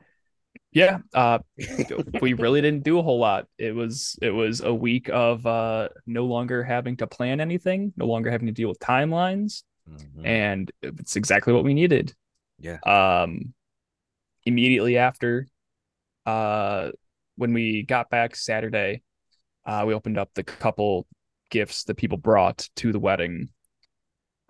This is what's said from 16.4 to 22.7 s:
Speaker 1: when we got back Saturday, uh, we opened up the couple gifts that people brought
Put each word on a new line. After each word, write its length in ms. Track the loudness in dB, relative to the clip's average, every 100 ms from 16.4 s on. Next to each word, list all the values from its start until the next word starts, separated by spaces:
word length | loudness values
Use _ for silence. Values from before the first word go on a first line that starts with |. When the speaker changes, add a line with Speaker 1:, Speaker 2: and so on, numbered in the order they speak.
| 0 0 0 -2 -4 -10 _ _ _ -4
Speaker 1:
when 180 | 0
we 280 | 0 0 -2
got 280 | -2 -2 0
back 260 | 0 -2 -4
Saturday, 680 | -4 -4 -2 -2 -2 -4 -10 _ _ _ _ _
uh, 200 | -6 -2 0
we 80 |
opened 240 | -2 -2 -4
up 120 | -4
the 80 | -8
couple 640 | -10 -4 -2 0 0 0 -4 _ _ _ _
gifts 340 | -2 -2 -6
that 100 | -8 -4
people 220 | -2 0
brought 500 | 4 6 4 0 -10